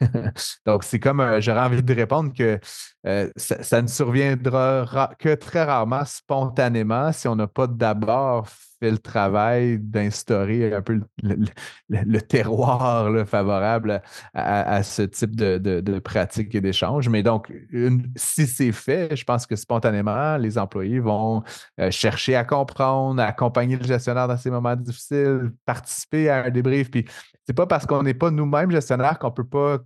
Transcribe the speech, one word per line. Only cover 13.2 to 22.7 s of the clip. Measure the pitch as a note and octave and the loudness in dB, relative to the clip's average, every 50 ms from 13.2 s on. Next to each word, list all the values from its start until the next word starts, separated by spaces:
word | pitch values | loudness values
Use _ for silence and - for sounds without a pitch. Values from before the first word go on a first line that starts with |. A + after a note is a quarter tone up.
| G#2 | 0
favorable | G2+ - G#2 G2 G2+ G2+ F#2+ G2 G#2+ A#2 A2+ A2+ G#2+ G#2 G2+ - - - - - - - | 0 0 0 0 2 0 0 2 2 0 0 0 -2 -2 -4 -4 -10 -20 -20 -18 -12 -6
à, | D2 - - G#2 G2+ | -4 -2 0 0 0
à, | F#2 - G#2 | 0 2 0
à | G2 G2 | 0 0
ce | - - - G#2 | -2 -2 -2 -2
type | G2 - - A#2+ G#2+ A2 | -2 -2 -2 -4 -2 -2
de, | A2+ G#2+ G2 F#2 F2+ | 0 0 0 0 0
de, | F#2+ G2+ F#2 F2 | 0 0 0 0
de | F2+ G2+ G2 F#2 | 0 -2 -2 -2
pratique | - - - G#2+ F2 - - A2+ G#2 G2+ - | -4 -2 -2 -2 -2 -2 -2 -6 -4 -2 -2
et | G#2 | -2
d'échange. | F#2+ F#2+ F#2 - - F2+ C3 D3 B2+ A#2+ | 0 0 0 0 0 0 0 0 0 2
Mais | A2+ G#2+ G2 | 2 2 4
donc, | A#2 A2+ G#2+ - - - - - - | 2 2 0 -2 -6 -16 -18 -14 -10
une, | - A#2+ A#2+ B2+ B2+ B2+ B2 B2+ B2+ | -4 -2 0 2 2 0 0 -4 -8
si | B2 - - - - D3+ | -6 -6 -4 0 0 0
c'est | B2 - - C#3 A#2+ G#2+ | 0 0 0 0 0 0
fait, | - - - C#3 F#3 F3 D#3 D3+ | -2 -2 -2 -2 -2 -2 -2 -4
je | C3 - | -4 -2
pense | - B2 A#2+ - | -2 -2 -2 -2
que | - A2+ | -4 -6
spontanément, | G2+ - - B2 A2+ A2+ A#2 G#2 G2+ G#2 G#2+ G#2 B2 C#3+ D#3 D#3 | -6 -4 -2 -2 0 2 2 0 0 0 -2 -2 0 0 0 0
les | C#3+ A#2 G#2+ G#2 A#2 | 0 -2 -2 -2 -2
employés | G2 G2 - G2+ F#2+ G2+ A#2+ C3 | -4 -4 -4 -4 -4 -2 -2 0
vont, | A#2 A2 G#2 G#2 G#2+ A2 A2+ A2 A2 - - - - - _ - | 0 0 0 0 0 0 0 -2 -2 -6 -12 -20 -20 -14 _ -2
euh, | F#2 F#2 | -2 -2
chercher | F#2 - - A2 C#3 - - - C3 | 0 2 0 0 0 0 0 2 2
à | B2 A#2+ | 2 2
comprendre, | - D3+ C#3 C#3 B2+ | 2 0 0 -2 -2